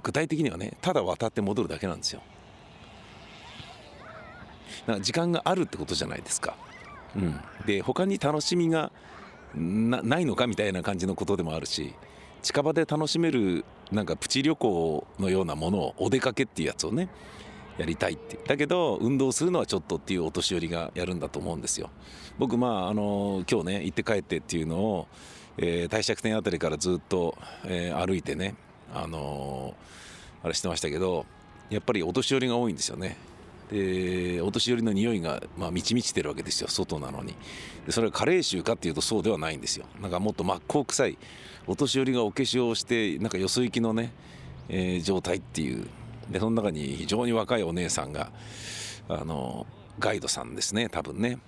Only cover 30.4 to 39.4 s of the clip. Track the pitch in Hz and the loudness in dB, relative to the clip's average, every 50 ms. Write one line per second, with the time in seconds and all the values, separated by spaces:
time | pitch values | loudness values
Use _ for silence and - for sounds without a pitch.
30.4 | - 85 80 - - 92 82 76 - 80 71 80 92 92 90 80 73 - - - | -4 -2 0 0 0 0 -2 0 -2 0 0 2 2 2 2 0 -2 -4 -12 -20
31.4 | - - - - - - 107 104 - - 117 104 82 82 90 131 127 - 135 131 | -20 -20 -20 -20 -10 -4 -4 -2 2 2 2 2 2 2 2 2 2 4 2 2
32.4 | 127 127 120 120 123 113 85 73 - - - - 92 90 80 - - - - - | 4 4 2 2 2 2 0 0 -2 -4 -4 -4 -4 -6 -6 -8 -14 -20 -18 -18
33.4 | - - - - - - 104 104 98 92 92 92 92 90 92 92 90 90 87 87 | -20 -20 -18 -20 -12 -4 -2 0 2 2 2 2 2 2 0 0 0 0 0 0
34.4 | 82 101 101 117 - 117 123 117 113 113 104 98 107 117 117 98 82 80 69 - | 0 0 2 2 2 4 4 4 4 4 4 4 4 4 4 2 0 0 -2 -4
35.4 | - - - 85 92 85 85 90 82 - 113 123 113 - - 95 80 73 71 67 | -6 -10 -8 -4 -4 -2 0 0 0 2 2 2 2 2 0 0 0 0 -2 -4
36.4 | 73 - - - - - - - 92 - 82 76 71 62 - 67 - - - - | -4 -2 -2 -2 -2 -2 0 0 0 0 -2 -4 -4 -6 -6 -6 -8 -8 -10 -10
37.4 | - - - - - - - - - - - 117 113 104 - - 95 - 180 185 | -14 -14 -14 -12 -12 -12 -14 -12 -6 -2 2 2 2 2 2 2 4 4 4 4
38.4 | 156 - - 92 82 - 117 - - 87 78 76 - - 117 107 82 110 107 80 | 4 2 0 0 0 0 0 0 0 -2 0 0 0 2 2 2 4 4 2 2